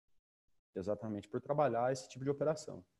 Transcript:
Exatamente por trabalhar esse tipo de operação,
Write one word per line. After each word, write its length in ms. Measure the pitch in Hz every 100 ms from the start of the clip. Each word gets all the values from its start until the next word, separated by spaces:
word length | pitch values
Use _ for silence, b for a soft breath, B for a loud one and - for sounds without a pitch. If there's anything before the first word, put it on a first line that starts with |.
| _ _ _ _ _ _ _ 95
Exatamente 540 | 92 104 113 104 -
por 100 | 123
trabalhar 540 | 143 147 139 113 123
esse 160 | 135 -
tipo 160 | 127 135
de 40 |
operação, 540 | 139 147 156 - 90 -